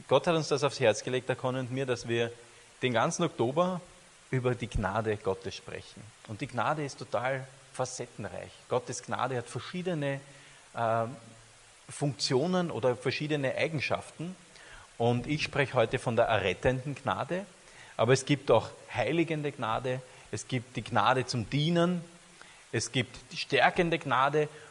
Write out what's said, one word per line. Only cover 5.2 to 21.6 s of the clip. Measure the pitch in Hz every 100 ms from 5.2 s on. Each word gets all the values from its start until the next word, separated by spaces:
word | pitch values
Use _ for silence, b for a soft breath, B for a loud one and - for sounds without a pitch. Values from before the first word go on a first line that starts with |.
| 98 95 95
sprechen. | - - 80 - - 107 - -
Und | 104
die | 120
Gnade | 120 117 156
ist | 143 -
total | 127 107 123 135 131 - -
facettenreich. | - 127 - 123 - 98 92 92 - -
Gottes | 123 127 123
Gnade | - 104 127 127
hat | -
verschiedene, | 127 - 180 180 160 143 139 - B B B B
ähm, | - 113 117 113 143 - - - - - - -
Funktionen | - 147 120 - 127 170 185 170
oder | 117 127 117
verschiedene | 139 - 151 151 131
Eigenschaften. | - 143 160 - - - - 170 185 - B B B B -
Und | 120 123 120
ich | 151
spreche | - - 131
heute | 127 117 131
von | - 113
der | 113
errettenden | 107 95 92 131 127 147
Gnade, | 131 113 95 127 175 202 - B B B B
aber | 117
es | 131
gibt | - 143 -
auch | 113 - - -
heiligende | - 110 165 160 156 147
Gnade, | 131 110 117 127 127 - B B
es | 110 -
gibt | 131 - 139
die |
Gnade | 110 117 104 131 127
zum | 123 101
Dienen, | 143